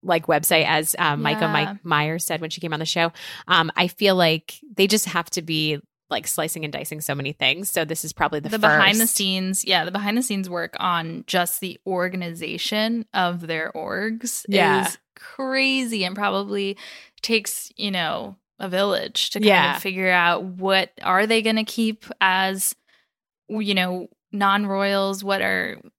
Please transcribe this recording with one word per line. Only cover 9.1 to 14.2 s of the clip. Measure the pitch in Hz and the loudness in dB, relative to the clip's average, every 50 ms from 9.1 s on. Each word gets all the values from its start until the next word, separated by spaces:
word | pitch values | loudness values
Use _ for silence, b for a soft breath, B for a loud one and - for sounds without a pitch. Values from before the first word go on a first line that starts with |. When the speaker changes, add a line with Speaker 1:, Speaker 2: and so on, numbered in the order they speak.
| - | 2
Speaker 2:
scenes, | - 202 190 190 190 190 185 190 - - | 0 0 0 0 0 -2 -2 -2 -2 0
yeah, | - 190 175 160 | 2 2 2 2
the | 175 | 0
behind | 180 202 202 202 208 240 | -4 -4 -2 0 0 0
the | |
scenes | 254 - 214 196 190 185 | -2 -2 -4 -4 -4 -4
work | 175 170 170 170 - - | -6 -6 -6 -6 -6 -4
on | - 185 175 170 165 165 165 - - | -2 0 0 0 -2 -4 -8 -10 -8
just | - - 185 175 175 - - | -2 0 0 0 0 -2 -6
the | - 185 - - _ | -6 -8 -10 -10 _
organization | 190 185 180 175 185 185 185 175 170 165 170 165 151 - 175 - - 214 214 214 226 233 233 220 _ - | -4 -2 -2 -2 -2 -2 -6 -6 -6 -8 -8 -8 -8 -6 -4 -4 -2 0 0 0 0 0 -2 -4 _ -2
of | 190 185 175 175 175 170 | 0 0 0 0 -4 -4
their | 160 160 160 160 - - | -4 -4 -4 -4 -6 -6
orgs | - 160 - - 190 202 220 226 226 | -8 -6 -4 -4 -4 -4 -4 -6 -6